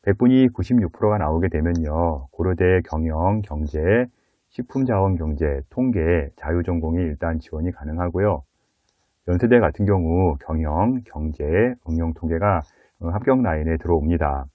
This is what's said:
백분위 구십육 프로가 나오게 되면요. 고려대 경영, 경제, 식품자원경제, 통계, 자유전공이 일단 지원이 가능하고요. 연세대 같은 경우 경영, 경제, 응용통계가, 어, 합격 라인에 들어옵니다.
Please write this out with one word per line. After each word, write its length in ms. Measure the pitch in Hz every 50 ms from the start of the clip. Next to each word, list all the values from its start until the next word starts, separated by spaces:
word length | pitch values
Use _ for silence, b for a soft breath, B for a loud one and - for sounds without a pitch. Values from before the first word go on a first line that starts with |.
| _
백분위 420 | 104 98 - 127 123 127 131 131 123
구십육 440 | - - 98 - 123 123 104 - -
프로가 260 | - - 107 104 104
나오게 300 | 82 78 78 82 85 85
되면요. 760 | 80 78 76 85 85 78 80 73 76 82 85 85 78 71 67 - _
고려대 480 | - 82 92 92 78 92 90 92 92 82 -
경영, 540 | - 78 80 80 78 78 85 95 104 110 101
경제, 640 | - - 76 76 76 76 78 78 87 104 117 127 123 _ _ _ _ _ _ _ _
식품자원경제, 1120 | _ - 123 - - 135 131 127 117 98 95 98 95 82 80 78 76 71 78 76 71 69 67 _
통계, 640 | - - 127 131 117 92 80 82 87 85 71 69 -
자유전공이 600 | _ - 76 85 87 82 92 87 85 80 80 80 87 90
일단 360 | 80 76 73 - 82 82 80
지원이 320 | - - - 78 80 90 90
가능하고요. 720 | - - 76 78 82 87 87 85 92 98 104 90 71 67 _ _ _ _ _ _ _ _ _ _ _ _ _ _ _ _ -
연세대 320 | 87 90 123 113 123 120
같은 240 | 107 78 - - 104
경우 520 | 98 101 92 85 80 82 90 92 90 78 71 -
경영, 560 | - 80 80 80 76 76 82 98 117 131 127 -
경제, 400 | - - 73 76 78 76 - 73 71 82 95 113 123 123 123 _
응용통계가, 760 | - 80 82 82 82 80 - - 80 82 82 95 104 98 82 76 b b b b b b _
어, 80 | - -
합격 340 | 85 104 - 135 131 131 123
라인에 340 | 95 80 78 78 80 82
들어옵니다. 680 | 80 - 87 85 80 73 78 85 85 82 73 69 69 67 69